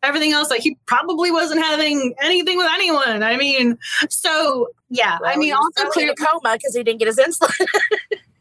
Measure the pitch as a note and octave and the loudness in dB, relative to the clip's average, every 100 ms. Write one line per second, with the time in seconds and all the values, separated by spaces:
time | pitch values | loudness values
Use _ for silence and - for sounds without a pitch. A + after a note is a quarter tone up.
0 | C#4+ C#4+ D4+ D4 D4+ B3 D4 - - B3 | 0 0 2 2 2 0 -2 -4 0 0
1 | D#4 E4 F4 E4 E4 D#4 D#4+ D4+ D4+ D4 | 0 -2 0 0 0 0 0 0 0 0
2 | B3+ B3 C#4+ F4+ E4+ F4+ F4 E4+ F#4+ D4+ | -2 -2 0 0 0 0 0 2 2 2
3 | C4+ A3 G#3+ B3 C#4 C4+ B3 A#3 - - | 0 0 0 0 0 2 2 0 -4 -2
4 | - - F4 D#4 D#4 C4 A#3+ - _ B3 | -2 0 0 0 0 0 -2 -6 _ -2
5 | G#3+ E3+ - C#4+ D4+ C#4 D#4 - G4+ A4+ | 0 0 -2 0 0 2 0 0 -2 0
6 | D4+ D4 D4+ E4 A#3+ A3+ C4+ A#3+ A#3 A3+ | 0 0 0 0 0 -2 -2 -2 -2 0
7 | A3 A3 C#4 E4+ D#4+ - F#4 G#4 G#4 G#4 | 0 2 0 2 0 0 0 0 0 -2
8 | - G#4 _ _ | -4 -10 _ _